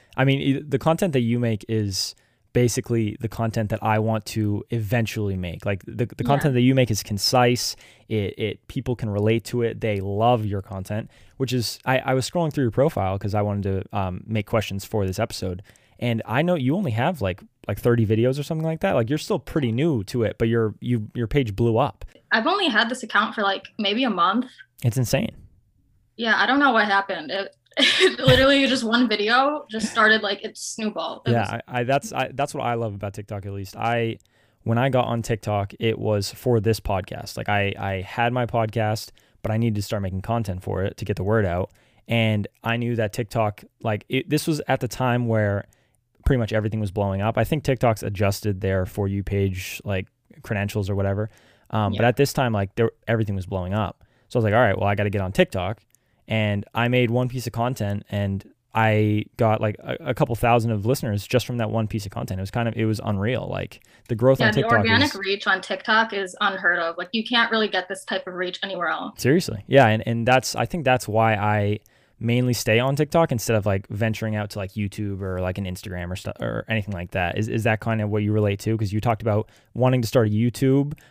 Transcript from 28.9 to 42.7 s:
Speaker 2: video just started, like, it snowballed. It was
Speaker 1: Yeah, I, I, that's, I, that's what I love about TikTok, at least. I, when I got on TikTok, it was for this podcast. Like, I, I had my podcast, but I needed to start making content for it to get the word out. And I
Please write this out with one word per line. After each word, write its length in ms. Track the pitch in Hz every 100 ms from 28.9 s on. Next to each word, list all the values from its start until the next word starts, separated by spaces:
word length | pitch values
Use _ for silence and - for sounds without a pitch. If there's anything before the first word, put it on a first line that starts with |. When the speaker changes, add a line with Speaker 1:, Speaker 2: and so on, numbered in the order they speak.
| 233 247
Speaker 2:
video 560 | 208 208 247 277 302 -
just 220 | 220 226
started, 300 | 233 214 220
like, 220 | 208 196 214
it 120 | -
snowballed. 680 | - - 214 175 165 - -
It 60 |
was 180 | 117 98
Speaker 1:
Yeah, 100 | 117 -
I, 120 | 123
I, 40 |
that's, 300 | 120 139 -
I, 160 | 131 131
that's 200 | 131 139
what 100 | 147
I 120 | 120 120
love 180 | 113
about 200 | 101 101
TikTok, 320 | 98 101 101 101
at 60 |
least. 240 | 98 95 107
I, 420 | 110 120 113 - _ _ _ _
when 140 | - 113
I 120 | 135
got 180 | 127 113
on 140 | 117
TikTok, 500 | 110 113 - 104 98 -
it 180 | 113 110
was 320 | 110 104 98
for 280 | - 127 117
this 200 | 107 107
podcast. 580 | - 98 95 - - -
Like, 120 | 107
I, 240 | 104 101 -
I 240 | 101 95
had 300 | 92 - 120
my 120 | 127 117
podcast, 640 | 120 110 113 107 107 - - _ _
but 100 | 107
I 60 | 110
needed 180 | 117 104
to 60 |
start 220 | 98 107
making 180 | 98 95
content 420 | - 117 113 90
for 200 | 101 95
it 120 | 95 -
to 80 | -
get 100 | 101
the 60 |
word 220 | 98 110 95
out. 260 | 87 90 _ _ _ -
And 400 | 117 110 107 98 -
I 140 | 113